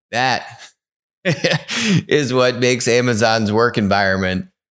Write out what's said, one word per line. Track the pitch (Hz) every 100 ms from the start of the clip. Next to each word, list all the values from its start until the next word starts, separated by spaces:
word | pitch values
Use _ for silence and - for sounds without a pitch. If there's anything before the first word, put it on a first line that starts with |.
| -
That | 113 131 117 - 120 - _ _
<laughs> | _ _ _
is | 190 - 185 175 - 233 226 175 - 147 127
what | 127 127 117
makes | 123 123 123
Amazon's | 120 123 110 113 113 104
work | 107 120 123
environment | 98 98 98 95 92 92 92 _ _